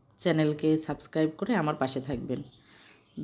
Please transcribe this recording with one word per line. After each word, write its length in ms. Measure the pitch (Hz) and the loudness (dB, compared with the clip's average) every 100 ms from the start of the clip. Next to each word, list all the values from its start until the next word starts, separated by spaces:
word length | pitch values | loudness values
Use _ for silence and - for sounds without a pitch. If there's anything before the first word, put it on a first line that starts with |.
| _ - | _ -4
চ্যানেলকে 600 | 185 156 151 151 156 156 | 0 4 4 2 2 2
সাবস্ক্রাইব 520 | 156 147 - 160 156 156 | 0 -8 -4 0 0 0
করে 160 | 202 | -2
আমার 200 | 220 151 | 0 0
পাশে 260 | 151 131 131 | 0 -2 -2
থাকবেন। 420 | 131 127 123 127 - - _ - - - _ - | -4 -6 -4 -6 -8 -16 _ -20 -20 -20 _ -8